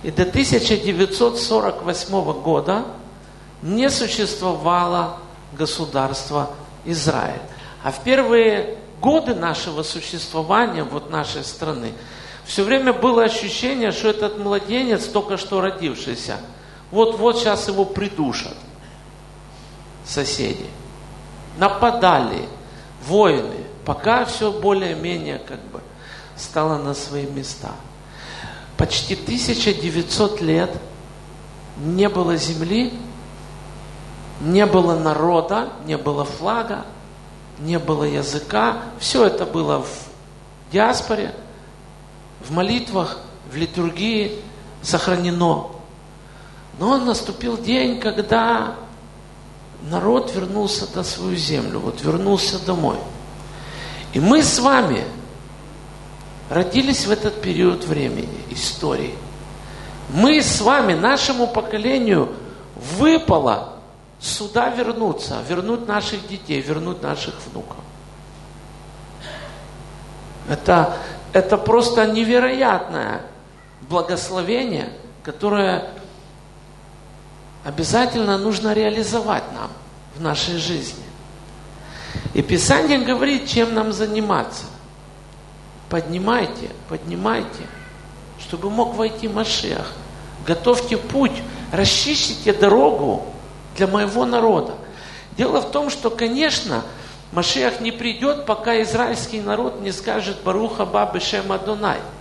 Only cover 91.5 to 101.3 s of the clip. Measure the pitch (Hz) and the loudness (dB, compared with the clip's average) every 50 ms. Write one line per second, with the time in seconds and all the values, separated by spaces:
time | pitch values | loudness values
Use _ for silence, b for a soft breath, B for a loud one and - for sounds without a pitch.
91.5 | B B B B - 165 196 196 - - - 277 302 285 - - 226 - - 214 | B B B B 2 4 4 4 4 4 2 2 2 0 0 -2 -2 0 2 2
92.5 | 202 214 214 202 196 240 277 294 - - 147 131 101 - - - - - - - | 4 6 8 8 8 8 8 6 4 4 2 0 0 0 -2 -8 -12 -14 -16 -16
93.5 | - - - - - - 190 190 190 208 208 202 196 233 254 247 240 240 226 226 | -18 -18 -18 -14 -2 0 0 2 4 2 2 2 2 0 0 2 4 4 6 6
94.5 | 202 165 143 - - - B B B B B B B B B B B - 240 - | 6 4 2 0 -6 -10 B B B B B B B B B B B 0 0 2
95.5 | - 262 254 - - 285 294 285 - - - 233 226 226 240 226 233 269 311 311 | 2 2 0 0 -2 0 0 0 -4 -2 -2 -2 -2 0 -2 0 2 2 2 2
96.5 | - - - 220 139 113 113 B B B B B B B B - - 170 175 - | 2 0 -2 -2 -2 -2 -2 B B B B B B B B -4 -2 0 0 2
97.5 | - 269 254 247 226 - 233 226 226 - 240 240 220 - 247 277 294 285 - - | 2 2 2 2 2 0 -4 -4 -4 -2 -4 -4 -2 0 2 0 0 0 0 -2
98.5 | 214 190 - 233 233 220 220 214 - 226 247 233 233 220 - - - 220 202 202 | -2 0 2 2 2 2 2 2 2 0 0 0 0 -4 -4 -6 -6 -4 -2 0
99.5 | 208 214 247 247 240 - 202 196 185 - - 226 226 220 196 185 196 - - 185 | 0 0 0 -2 -2 -4 -6 -6 -6 -4 -4 -2 -2 -2 -2 -2 -6 -4 -2 0
100.5 | 185 202 226 220 214 - 202 185 170 - - 180 - 180 175 - | 0 2 0 -2 0 -2 -2 2 2 2 2 2 0 -2 -2 0